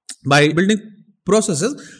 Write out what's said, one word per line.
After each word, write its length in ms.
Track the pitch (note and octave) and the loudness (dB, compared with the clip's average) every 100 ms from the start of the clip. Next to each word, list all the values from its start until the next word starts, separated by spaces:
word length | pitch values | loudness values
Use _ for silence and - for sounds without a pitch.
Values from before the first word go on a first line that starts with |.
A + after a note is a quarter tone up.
| - - B2+ | -20 -10 0
by 240 | C#3+ D3+ | 2 2
building 280 | D#3 F#3+ G#3+ - - _ _ - | 2 0 -2 -4 -20 _ _ -2
processes, 540 | G#3+ A3 D3 A3 C#4+ - | 0 0 -4 -4 -8 -16